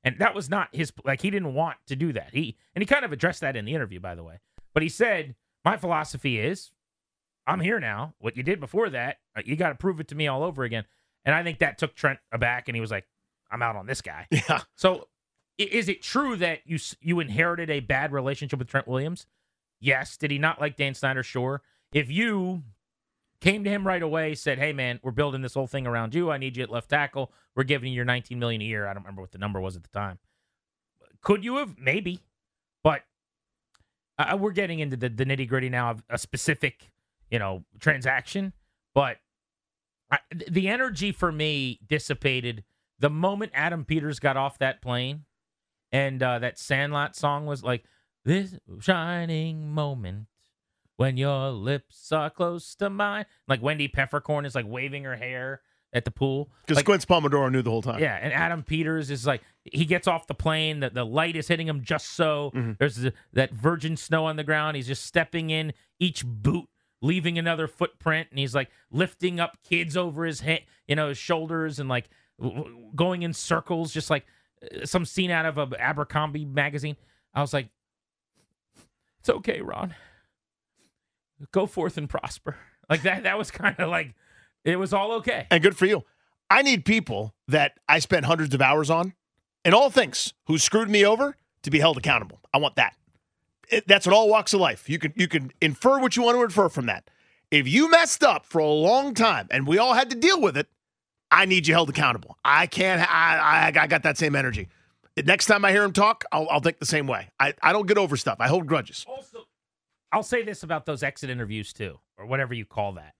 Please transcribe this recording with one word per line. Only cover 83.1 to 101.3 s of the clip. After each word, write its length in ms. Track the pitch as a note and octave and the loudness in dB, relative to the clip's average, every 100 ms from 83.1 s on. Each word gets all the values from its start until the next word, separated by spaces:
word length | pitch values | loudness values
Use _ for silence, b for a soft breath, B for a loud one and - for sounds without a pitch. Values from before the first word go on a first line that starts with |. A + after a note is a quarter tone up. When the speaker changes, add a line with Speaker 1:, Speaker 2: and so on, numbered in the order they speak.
| F#3 | 0
Speaker 1:
that 140 | F#3+ G3+ | -2 -2
was 140 | G#3 | -4
kinda 360 | - A3 F#3 E3+ | 0 -2 0 0
like, 280 | F3 C#3+ - b b b _ D3 | 0 -4 -12 b b b _ 0
it 120 | F3+ | 0
was 160 | F#3+ | 2
all 200 | G3+ G#3 | 2 2
okay. 340 | A3+ B3 - - | 0 -2 -4 2
Speaker 2:
And 100 | F3 | 4
good 140 | E3+ F3+ | 4 4
for 80 | F#3+ | 2
you. 180 | F#3+ - _ _ _ _ | 2 -2 _ _ _ _
I 140 | G#3+ | 4
need 200 | C#4 A#3 C#3+ | 6 4 4
people 500 | A3 C#3+ G#2 A2 _ - | 2 2 -4 -6 _ 0
that 320 | D3 C#3+ _ - | 2 2 _ 2
I 120 | D#3 | 4
spend 260 | - F3 C3+ | 4 2 4
hundreds 280 | E3 D3+ | 2 2
of 80 | C3 | 4
hours 280 | C3 D3+ D3 | 4 4 4
on 240 | E3 F#3 - _ _ _ _ | 0 0 -6 _ _ _ _
in 100 | - | 6
all 160 | G3+ C#4 | 8 8
things 440 | C4 F3 - - _ - | 6 2 -2 -6 _ -2
who 120 | D#3 | 2
screwed 320 | - G#3+ A3+ | 4 4 4
me 160 | G#3 G3+ | 6 6
over 320 | A3 C#4+ - _ _ | 6 2 -2 _ _
to 80 | - | 0
be 80 | D3 | 2
held 180 | D#3+ D3 | 2 0
accountable. 440 | D3+ B2 G2 - _ | 2 0 0 -16 _
I 40 | C#3 | 0
want 180 | D3 - | 0 0
that. 200 | A2 _ _ _ _ _ _ _ - | 0 _ _ _ _ _ _ _ -2
It, 180 | A#3 F#3 | -2 4
that's 180 | G3 F3+ | 4 6
in 60 | |
all 160 | G3+ A3 | 4 6
walks 260 | G#3+ - | 2 2
of 60 | G3+ | 2
life. 300 | E3 G#2 - | 0 -2 -6
You 100 | D#3 | -4
can, 140 | D3+ - | -4 -2
you 120 | F3+ | -2
can 220 | E3 C3 - | -2 -4 -2
infer 380 | D#3+ C3+ B3+ C4+ | -2 2 4 4
what 180 | B3+ A#3 | 2 2
you 60 | |
want 140 | A#3 B3 | 2 4
to 60 | |
infer 240 | A#3 F3+ F#3 | 2 4 2
from 200 | - A#2+ | 0 -4
that. 220 | G2 _ _ _ _ _ | -6 _ _ _ _ _
If 180 | D3 C3 | 0 4
you 200 | F#3+ D#4+ | 4 8
messed 320 | E4 E4+ - | 6 6 4
up 220 | C#4+ E3 _ | 4 4 _
for 140 | E3 | 0
a 80 | D3+ | 4
long 460 | D3+ E3 B3+ C#4 | 4 6 4 2
time, 340 | A3+ A3+ C#3+ F#2+ | 2 4 2 0
and 160 | C3 C#3 | -2 2
we 120 | F3+ | 4
all 160 | B3 | 6
had 160 | A#3+ C4 | 4 2
to 60 | A#3+ | 4
deal 260 | D#4+ F#4+ | 4 6
with 160 | G3+ C#3 | 4 2
it, 100 | - _ _ _ _ _ _ | -4 _ _ _ _ _ _